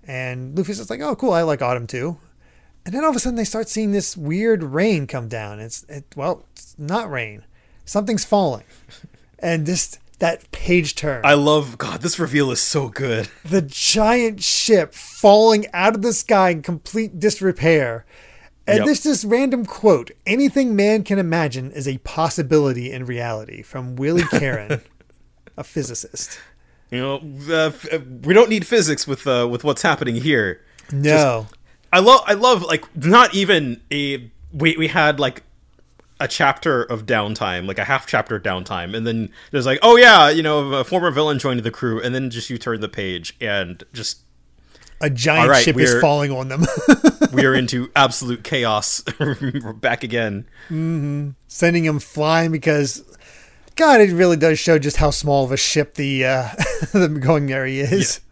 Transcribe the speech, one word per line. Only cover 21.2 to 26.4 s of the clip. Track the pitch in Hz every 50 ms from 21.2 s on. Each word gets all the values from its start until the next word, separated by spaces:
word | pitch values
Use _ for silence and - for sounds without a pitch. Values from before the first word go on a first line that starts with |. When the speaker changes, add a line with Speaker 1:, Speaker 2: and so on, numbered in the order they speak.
| 185 165 160 170 160 147 117 131 127 135
Speaker 1:
is | - 147 131
a | 139 135 127
possibility | _ - - 160 160 156 - - 156 127 160 156 143 135 127 120 120 127
in | - 127 127
reality," | 123 123 120 120 117 113 107 110 - - - 117
from | - - 135 127 127 127
Willie | 123 135 147 165 175 170
Caron, | 151 - - 147 135 123 110 104 107 143 113 _ _ _ _ _ _ _ _
Speaker 2:
<laughs> | _ _ _ _ _ - _
Speaker 1:
a | - 139
physicist. | - - 160 135 120 117 - - - - - - - - -